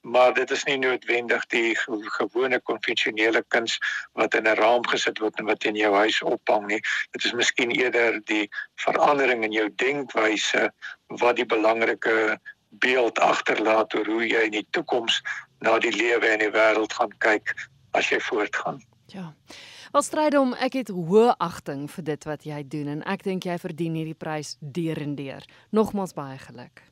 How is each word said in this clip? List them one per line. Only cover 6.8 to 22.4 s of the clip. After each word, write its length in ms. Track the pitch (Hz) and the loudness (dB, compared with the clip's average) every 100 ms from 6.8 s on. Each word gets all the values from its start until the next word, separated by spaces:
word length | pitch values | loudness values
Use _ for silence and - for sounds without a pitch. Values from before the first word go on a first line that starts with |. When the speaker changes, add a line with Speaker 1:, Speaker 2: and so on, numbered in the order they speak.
| - - - | -2 -4 -4
Speaker 1:
Dit 140 | - | -4
is 80 | - | -4
miskien 380 | 120 - - 120 | 0 0 2 0
eerder 500 | 107 123 120 117 110 | 0 2 2 2 0
die 240 | 107 110 104 - - | -2 -2 -2 -8 -12
verandering 680 | - - - 147 143 131 120 | -6 -2 2 4 4 2 2
in 80 | 110 | 0
jou 180 | 107 107 | 0 -2
denkwyse 960 | - 127 143 131 - 110 101 - - 113 _ - - _ | 0 -2 -2 -4 0 2 0 0 0 0 _ -18 -18 _
wat 280 | - 120 | 0 2
die 100 | 120 | 2
belangrike 960 | 113 113 110 113 110 - 117 113 107 98 - - _ | 0 2 2 2 0 0 0 2 2 -2 -8 -20 _
beeld 500 | - 127 131 113 - | -2 0 2 2 2
agterlaat 760 | - - - 113 107 110 110 | 2 2 0 0 2 2 2
oor 100 | 107 | -2
hoe 220 | 107 113 113 | -2 -2 2
jy 160 | 117 | 2
in 60 | 110 | 2
die 160 | 107 - | -2 -4
toekoms 500 | - 156 127 113 - - - - _ | -4 -2 -2 0 -2 -2 -10 -12 _
na 200 | 113 113 | 2 2
die 120 | 117 | 2
lewe 360 | 104 120 117 113 | 0 2 2 2
en 120 | 107 | 2
die 120 | 107 | 2
wêreld 420 | 110 110 107 107 | 4 4 4 0
gaan 180 | - 113 - | -2 -2 0
kyk 340 | 110 107 - - - _ _ | 0 2 -2 -10 -14 _ _
as 180 | - - | -2 0
jy 100 | - | -2
voortgaan. 600 | - 107 - - - - _ _ _ | -2 -2 -2 -4 -6 -8 _ _ _
Speaker 2:
Ja. 260 | 190 170 - _ - - - - | -14 -14 -16 _ -20 -20 -20 -2
Wel, 100 | 285 | 0
Strydom, 520 | 285 311 302 285 262 | 0 0 2 4 2
ek 200 | 240 262 | 0 -2
het 140 | 269 220 | -2 -6
hoë 460 | 180 160 208 240 - | -6 4 6 6 4
agting 520 | 170 - - 139 143 | -2 -4 -8 -8 -8
vir 120 | - | -8
dit 200 | 156 147 | -6 -6
wat 180 | 156 147 | -6 -8